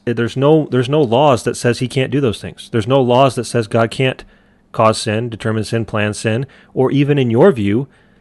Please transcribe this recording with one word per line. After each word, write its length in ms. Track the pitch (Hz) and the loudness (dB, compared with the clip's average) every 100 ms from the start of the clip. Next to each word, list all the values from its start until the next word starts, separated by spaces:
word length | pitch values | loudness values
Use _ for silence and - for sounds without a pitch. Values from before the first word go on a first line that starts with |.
| - | -6
there's 320 | 113 117 131 | -4 -4 0
no, 300 | 143 160 139 | 2 2 2
there's 200 | 123 120 | -2 0
no 140 | 151 | 0
laws 420 | 131 117 151 120 | 2 4 4 2
that 120 | 131 - | 0 -2
says 240 | 123 117 | -2 -2
he 80 | 127 | -4
can't 240 | 135 127 | -4 -2
do 100 | 139 | -2
those 180 | 135 98 | -2 -4
things. 300 | 92 - - | -10 -16 -6
There's 180 | 120 101 | -4 0
no 140 | 139 | 2
laws 320 | 123 123 135 123 | 4 4 4 0
that 100 | 110 | -4
says 220 | 120 107 | -4 -2
God 220 | 117 113 | 0 0
can't 340 | - 131 - - _ _ _ _ | 0 -4 -4 -12 _ _ _ _
cause 300 | - 110 110 | 0 2 0
sin, 280 | 110 107 120 | -2 -4 -6
determine 340 | 110 113 110 | -6 -4 -4
sin, 220 | 104 117 107 | -4 -4 -4
plan 280 | 107 104 | -4 -4
sin, 320 | 101 113 110 139 - _ | -4 -4 -4 -6 -12 _
or 180 | - 131 | -2 0
even 260 | 139 143 143 | 2 2 2
in 140 | 123 | 2
your 200 | 113 190 | 4 4
view, 360 | 127 101 110 139 _ _ _ | 4 0 0 -4 _ _ _